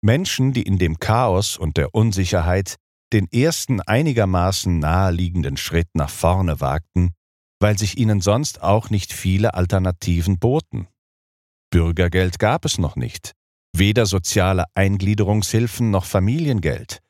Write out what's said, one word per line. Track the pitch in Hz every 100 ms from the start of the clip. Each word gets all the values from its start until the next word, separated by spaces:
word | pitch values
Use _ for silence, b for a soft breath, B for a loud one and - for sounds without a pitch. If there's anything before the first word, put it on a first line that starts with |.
Menschen, | 104 127 185 - 135
die | 123
in | - 98
dem | 87 80
Chaos | - 110 123 92 104 -
und | 82 76
der | 69 113
Unsicherheit | 113 95 92 95 85 92 98 - _ _ _
den | 110 92
ersten | 120 147 160 - 120
einigermaßen | 80 113 160 117 98 90 87 95 98 87
naheliegenden | 76 87 95 85 90 87 69 69
Schritt | - 82 82
nach | - 71
vorne | - 82 92 90 71
wagten, | 69 69 - - 87 - _ _ _ _
weil | 104 104
sich | 104 -
ihnen | 110 104
sonst | 95 107 147 -
auch | 82 104 -
nicht | 104 -
viele | - 92 92 113
Alternativen | - 90 95 92 87 - 85 85 90
boten. | 113 143 - 110 87 _ _ _ _ _ _ _ _
Bürgergeld | 87 82 82 90 87 92 85
gab | 107 127 -
es | -
noch | 80 -
nicht, | 60 - - - _ _ _ 78
weder | 98 107 107
soziale | 92 87 104 92 95 82 -
Eingliederungshilfen | 98 98 95 104 98 107 98 110 117 - 117
noch | 98 -
Familiengeld | 98 92 143 160 117 80 67 113 - _